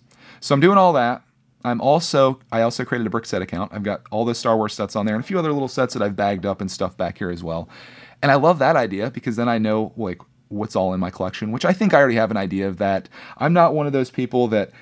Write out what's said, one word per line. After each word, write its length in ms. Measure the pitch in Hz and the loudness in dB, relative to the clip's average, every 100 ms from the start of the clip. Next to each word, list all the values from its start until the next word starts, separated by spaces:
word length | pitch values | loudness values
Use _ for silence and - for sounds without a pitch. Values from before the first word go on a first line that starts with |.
| _ _ - - | _ _ -20 -14
So 160 | - | -2
I'm 60 | 139 | 2
doing 180 | 170 196 | 4 6
all 140 | 185 | 4
that. 300 | 143 120 123 - _ _ _ | 4 0 -2 -10 _ _ _
I'm 160 | 123 117 | -4 -2
also, 580 | 131 156 165 147 131 131 _ | 2 2 2 4 4 2 _
I 100 | 113 | 0
also 220 | 117 117 | 0 0
created 240 | 123 123 107 | -4 -2 -2
a 20 | |
Brickset 320 | 113 - 98 | -2 -2 -4
account. 300 | 92 87 101 | -4 -6 -6
I've 80 | 104 | -6
got 200 | 101 92 - | -6 -6 -6
all 120 | 107 | -2
the 100 | 117 | -2
Star 220 | 117 120 113 | -2 2 2
Wars 180 | 107 | 0
sets 200 | - 101 | -4 -6
on 120 | 110 107 | -4 -2
there 100 | 107 | -2
and 80 | |
a 20 | - | -4
few 140 | 185 | -4
other 120 | 160 | -2
little 140 | 143 131 | -2 -4
sets 280 | - 123 | -2 -2
that 80 | 120 | -2
I've 120 | 101 | -4
bagged 320 | 98 101 98 98 | 0 -2 -2 -4
up 140 | 95 | -4
and 100 | 95 | -6
stuff 260 | - 92 - | -4 -6 -4
back 220 | 90 - | -6 -6
here 120 | 95 | -8
as 120 | 87 | -6
well. 260 | 82 82 82 - - - - _ | -8 -8 -10 -16 -20 -20 -20 _
And 80 | 143 | 2
I 60 | 139 | 4
love 240 | 151 165 | 4 4
that 160 | 135 160 | 2 2
idea 340 | 113 95 120 | 0 -2 -6
because 240 | 123 123 | -6 -6
then 140 | 113 120 | -2 0
I 100 | 113 | 0
know, 340 | 107 110 110 - | 0 0 -2 -6
like, 240 | 101 90 - _ _ | -8 -8 -14 _ _
what's 280 | 104 107 104 | -8 -4 0
all 180 | 95 | 0
in 60 | 92 | 0
my 100 | 90 | -4
collection, 400 | - 92 - 107 | -4 -6 -6 -6
which 140 | 117 | -2
I 80 | 170 | -2
think 200 | 185 208 | 0 4
I 60 | 151 | 4
already 160 | 135 | 4
have 160 | 117 110 | 2 0
an 60 | 107 | -2
idea 320 | 98 95 98 | -2 -2 -4
of 80 | 92 | -2
that. 320 | 98 95 - - - - | 0 -2 -4 -16 -20 -4
I'm 140 | 143 | 2
not 220 | 175 170 | 4 4
one 140 | 151 147 | 4 0
of 40 | |
those 180 | 139 127 | -2 -2
people 360 | - 123 127 120 | -4 -2 0 2
that 220 | 107 95 - | 2 -2 -6